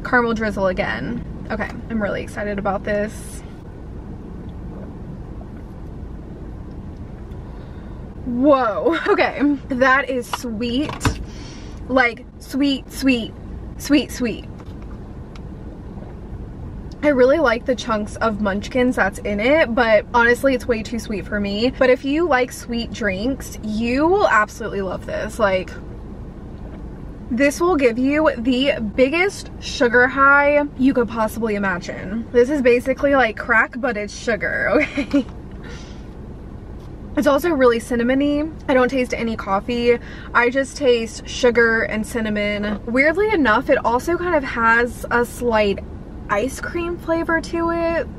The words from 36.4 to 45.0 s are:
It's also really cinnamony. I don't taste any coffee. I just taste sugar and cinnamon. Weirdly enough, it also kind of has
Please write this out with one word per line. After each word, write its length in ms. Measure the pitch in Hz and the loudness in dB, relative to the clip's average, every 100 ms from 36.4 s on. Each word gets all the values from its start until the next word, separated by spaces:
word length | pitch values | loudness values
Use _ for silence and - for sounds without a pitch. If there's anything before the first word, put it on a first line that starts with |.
| - - - - - - - - | -14 -14 -14 -14 -14 -14 -4 0
It's 80 | 277 | 2
also 240 | 277 349 | 4 2
really 300 | 294 254 233 | 6 6 4
cinnamony. 680 | - 240 233 269 285 294 311 - - | 0 0 2 2 2 0 -2 -6 2
I 80 | |
don't 140 | 254 247 | 4 4
taste 240 | 269 247 | 2 -2
any 240 | - 226 220 | -2 -4 -4
coffee. 640 | 208 196 226 240 240 240 - - - | -2 -2 0 0 2 2 -2 -14 0
I 160 | 220 240 | 2 4
just 280 | 269 269 - | 2 -2 0
taste 520 | 285 240 226 - - | 4 4 2 -8 -10
sugar 540 | - 247 233 233 226 | 2 4 6 4 4
and 240 | 208 214 220 | 0 -2 -4
cinnamon. 760 | 240 220 208 208 208 208 208 - | -4 -2 0 0 0 -2 -4 -2
Weirdly 440 | 247 294 330 427 | 2 4 4 2
enough, 380 | 403 247 214 170 | 4 4 4 4
it 160 | 262 | 2
also 320 | 220 466 - 349 | 4 0 0 -2
kind 180 | 359 | 2
of 100 | 320 | 0
has 600 | 262 240 226 233 247 - | 0 2 4 4 2 -2